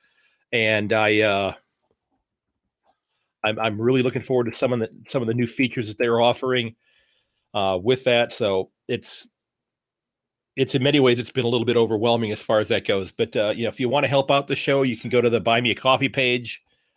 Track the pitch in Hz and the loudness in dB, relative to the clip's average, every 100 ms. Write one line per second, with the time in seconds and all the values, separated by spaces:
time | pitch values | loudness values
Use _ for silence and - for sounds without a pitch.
0 | _ _ _ _ _ 120 110 107 104 110 | _ _ _ _ _ 0 2 0 0 2
1 | 107 107 107 98 95 - _ _ _ _ | 2 4 4 2 -2 -6 _ _ _ _
2 | _ _ _ _ _ _ _ _ _ _ | _ _ _ _ _ _ _ _ _ _
3 | _ _ _ _ 107 110 110 104 117 131 | _ _ _ _ -4 -2 -2 0 0 2
4 | 123 123 - 127 117 - 131 123 110 - | 0 -2 -2 -2 -2 -2 -2 -2 -4 -8
5 | - 139 117 117 117 - 127 131 107 107 | -8 -4 -2 0 -2 0 -2 -2 -8 -4
6 | 120 117 120 120 131 127 113 - _ _ | 0 2 2 2 -2 -2 -4 -10 _ _
7 | _ _ _ _ _ 104 95 92 101 127 | _ _ _ _ _ -4 -2 0 0 0
8 | - 120 120 - 107 95 95 _ - 120 | 2 2 0 -2 -2 -2 -4 _ -8 -8
9 | - - - _ _ _ _ _ _ _ | -6 -8 -10 _ _ _ _ _ _ _
10 | _ _ _ _ _ - 131 139 135 147 | _ _ _ _ _ -4 -2 2 2 4
11 | 127 120 117 - 120 123 113 117 113 110 | 4 4 0 -4 -2 0 0 2 2 2
12 | 120 117 110 107 - 110 107 107 98 98 | 2 0 0 -6 0 0 2 0 0 -2
13 | 95 - 113 123 104 107 113 - 120 135 | -4 -6 -4 -2 -2 -2 -6 -4 -2 0
14 | 135 139 135 139 139 139 - 139 131 113 | 2 0 2 0 0 -4 0 0 0 -2
15 | 120 123 117 113 113 113 123 104 131 131 | -2 0 2 2 2 2 0 0 2 2
16 | 139 - 127 123 117 - _ _ _ | 0 -2 0 -2 -4 -14 _ _ _